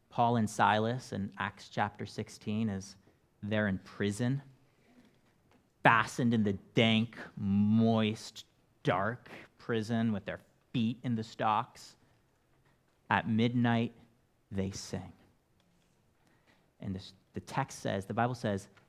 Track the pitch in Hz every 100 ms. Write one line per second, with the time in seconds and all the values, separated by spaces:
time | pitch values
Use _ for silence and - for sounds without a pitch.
0 | _ - 120 120 107 - 104 107 110 127
1 | - 101 98 - 98 - - - 104 -
2 | 107 - 104 - - 107 113 95 95 -
3 | - _ _ _ 104 107 104 95 - -
4 | 104 104 123 139 - - _ _ _ -
5 | - _ _ _ _ _ _ _ 143 117
6 | 107 - 123 117 104 95 - - 113 110
7 | 117 - - - 101 101 104 110 113 113
8 | 107 110 - - - _ _ _ - 92
9 | 101 120 - - - _ - 117 107 117
10 | 113 104 - 85 - _ _ 131 113 131
11 | 131 117 110 - 113 107 123 - - -
12 | _ _ _ _ _ _ _ _ _ _
13 | - 104 117 110 120 123 120 117 117 -
14 | - _ _ _ _ 95 95 95 - -
15 | 90 - _ _ _ _ _ _ _ _
16 | _ _ _ _ _ _ _ _ - 95
17 | - - _ - - - 135 - 120 101
18 | 95 113 120 127 113 98 - -